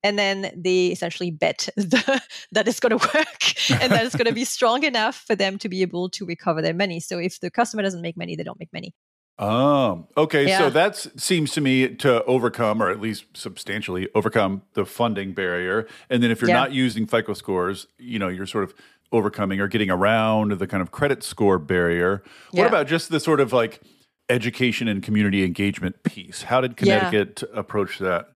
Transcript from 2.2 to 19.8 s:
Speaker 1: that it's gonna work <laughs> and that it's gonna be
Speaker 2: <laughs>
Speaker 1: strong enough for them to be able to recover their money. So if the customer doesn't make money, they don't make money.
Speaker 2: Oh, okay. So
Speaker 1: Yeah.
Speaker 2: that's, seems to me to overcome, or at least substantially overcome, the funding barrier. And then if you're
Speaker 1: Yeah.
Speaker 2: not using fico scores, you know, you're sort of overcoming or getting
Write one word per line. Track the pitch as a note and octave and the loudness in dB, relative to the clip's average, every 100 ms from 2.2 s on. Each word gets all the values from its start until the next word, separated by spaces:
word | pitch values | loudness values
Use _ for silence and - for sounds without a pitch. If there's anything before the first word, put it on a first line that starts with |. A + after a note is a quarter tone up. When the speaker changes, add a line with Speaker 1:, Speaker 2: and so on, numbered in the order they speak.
| - - - | -4 -20 -4
Speaker 1:
that | G3 G#3+ | -2 0
it's | - | 0
gonna | A#3+ A3+ | 0 2
work | - D4+ D#4 - - - - | 2 0 -2 -2 -2 -2 0
<laughs> | |
and | - C4 | 2 4
that | G3+ | 2
it's | A#3 - | 2 4
gonna | A#3 | 4
be | A3+ B3 | 4 -4
Speaker 2:
<laughs> | - | 2
Speaker 1:
strong | A#3+ B3 | 4 4
enough | D4+ A#3+ A3 - - | 2 2 0 -2 -4
for | G3 | 0
them | G3 G3 | 0 0
to | G#3+ | -6
be | F#3 | -2
able | F#3 F3 F3+ | -2 0 -6
to | - F3+ | -6 -8
recover | E3+ - D#3 | -4 -2 0
their | D#3+ | 0
money. | E3 G3+ E3+ | 0 -2 -2
So | - F3 | -8 -4
if | F3 - | -4 -4
the | F3+ | -6
customer | - A#3 G#3+ | 0 0 0
doesn't | G3 F3+ | -4 -4
make | E3+ E3+ | -8 -8
money, | E3+ D#3+ | -10 -8
they | |
don't | E3 F3+ | -10 -12
make | E3+ | -14
money. | E3 - _ _ _ _ - | -14 -14 _ _ _ _ -6
Speaker 2:
Oh, | G2+ A2+ C#3 C#3+ B2 F2 E2 - | -2 2 4 4 2 -2 -4 0
okay. | D#3 D#3 C#3+ | 2 2 2
So | F#3+ D3+ | 4 4
Speaker 1:
Yeah. | |
Speaker 2:
that's, | C#3 F#3+ - - C3 | 4 2 0 -14 -8
seems | - F3+ D3 | -2 0 0
to | - | 0
me | C#3 C3 C3 - | 2 2 2 2
to | C#3 A#2+ A2 | 2 2 4
overcome, | B2+ A#2 - A2+ G#2+ | 2 0 0 0 2
or | G2+ | 0
at | G2+ | -2
least | A2 G2+ - - | -4 -8 -12 -14
substantially | A2 F#2 - G2+ G2+ F2+ F#2 | -14 -12 -8 -8 -6 -6 -2
overcome, | G#2+ G#2+ A2+ F#2+ G2 _ | 0 2 2 0 -2 _
the | - F#2+ | -4 -4
funding | - A#2+ G2+ G2 | -2 -2 -2 -6
barrier. | F2+ F#2 F2 F2+ G#2 A2 - - | -4 -2 -2 -2 -2 -4 -14 -2
And | B2 | 0
then | A#2+ | 2
if | A2 | 2
you're | A#2 | 2
Speaker 1:
Yeah. | A#2+ | 2
Speaker 2:
not | C3+ | 2
using | C3+ B2+ G#2+ G#2+ | 0 0 0 0
fico | A#2 A2 | 0 -2
scores, | G2 - F#2 F2+ F#2+ - _ | -8 -4 -2 -2 -4 -12 _
you | B2 A2+ | -10 -4
know, | F#2+ | -4
you're | F2+ F#2+ | -4 -6
sort | A2 F#2+ | -4 -4
of | - - _ _ | -6 -20 _ _
overcoming | A#2 G#2 - G2 F#2+ | 0 0 -2 -2 0
or | G2+ | 0
getting | A2 | 0